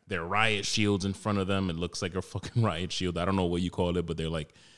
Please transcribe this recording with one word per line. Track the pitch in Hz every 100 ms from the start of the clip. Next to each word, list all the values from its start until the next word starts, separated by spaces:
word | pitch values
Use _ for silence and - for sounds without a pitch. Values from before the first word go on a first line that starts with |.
| -
their | 92
riot | 82 101 110 104
shields | 98 - 104 101
in | 98
front | 95 107 101
of | 92
them. | 98 92
It | 82
looks | 87 -
like | 90
a | 92
fucking | - 101 - 120
<laughs> |
riot | 110 80 90
shield. | - 90 85
I |
don't | 90 95
know | 90
what | 87
you | 90
call | - 87 87
it, | 85
but | 82
they're, | 80
like, | 80 73 - -